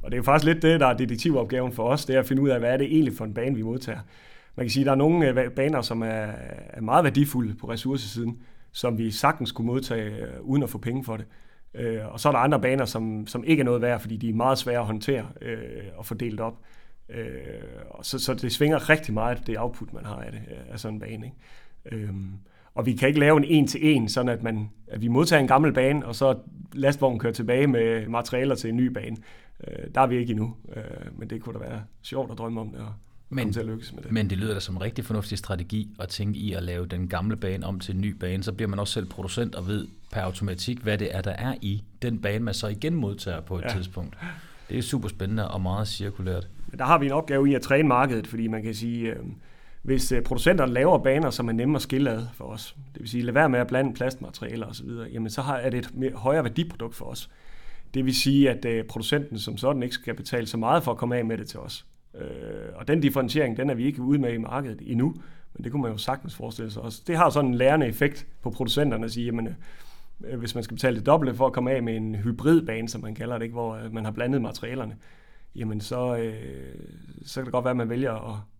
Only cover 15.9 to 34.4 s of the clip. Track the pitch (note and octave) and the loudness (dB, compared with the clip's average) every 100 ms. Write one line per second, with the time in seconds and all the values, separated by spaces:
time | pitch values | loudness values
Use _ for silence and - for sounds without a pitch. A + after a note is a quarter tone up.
15.9 | E2 A2 A2 A#2+ G#2+ A2+ A2+ - - - | -12 -10 -6 -4 -4 -6 -8 -18 -18 -18
16.9 | - - B2 A2+ C2 - A1+ - B1 - | -18 -12 -10 -8 -10 -12 -12 -14 -16 -16
17.9 | - - C3 C3 B2+ A#2+ G#2+ D3 D3+ - | -12 -8 -4 -2 -2 -2 2 4 4 4
18.9 | D#3 D#3 G#2+ A#2 B2 - G#2+ A#2 - - | 2 4 0 0 -2 -4 -2 -4 -6 -10
19.9 | A2+ G#2 A#2 A2+ G#2+ G#2+ - - A2+ A2 | -10 -10 -10 -10 -12 -12 -14 -12 -10 -8
20.9 | G#2+ G#2 A2 A#2 C#3 - - - - - | -8 -10 -12 -12 -16 -20 -20 -18 -18 -12
21.9 | A2+ G#2 F#2+ F#2+ G2 - - - - A#2+ | -8 -6 -8 -8 -12 -16 -20 -12 -2 0
22.9 | B2 C3 D3+ D3 D#3 C#3+ D#3+ C#3+ - D3+ | 4 4 8 8 8 8 6 6 4 4
23.9 | C#3+ A2 B2 B2 A#2 A2+ A2 G#2+ - - | 6 4 0 0 0 -2 -4 -6 -10 -12
24.9 | - A#2 A#2+ E3+ E3 C3 C3 D#3 C3 C3 | -4 2 4 6 6 8 6 6 6 4
25.9 | D3 B2 A2+ C3+ B2 - - - - C#3 | 4 -2 2 4 4 -2 -18 -12 2 2
26.9 | C#3+ C3+ A#2 A#2+ A2+ A2+ B2 C#3+ A#2+ A#2 | 6 4 4 -2 -2 2 4 6 6 4
27.9 | A2+ G#2+ A#2 A#2+ B2+ C3+ B2+ A#2 A#2 B2+ | 2 0 -2 0 0 2 0 0 2 2
28.9 | A#2+ A#2 A2+ - - - - - G1+ - | 0 -6 -10 -12 -20 -20 -14 -12 -10 -4
29.9 | - C3 B2 A#2+ G#2+ A2 A#2 - - G#2+ | 2 4 4 0 0 -2 -6 -14 -12 -12
30.9 | - - - - A2+ A2+ A#2+ A2+ A2+ G#2+ | -12 -12 -12 -10 -8 -8 -10 -10 -10 -12
31.9 | - - C3 B2+ A#2 A2+ A2+ A2+ B2 A2 | -16 -8 -6 -6 -6 -6 -6 -8 -10 -12
32.9 | G#2+ - - - C3+ A2 G2 A2 A2 - | -12 -16 -20 -8 -4 -2 -2 -4 -6 -10
33.9 | - - A2 G2+ F#2 | -14 -2 0 0 0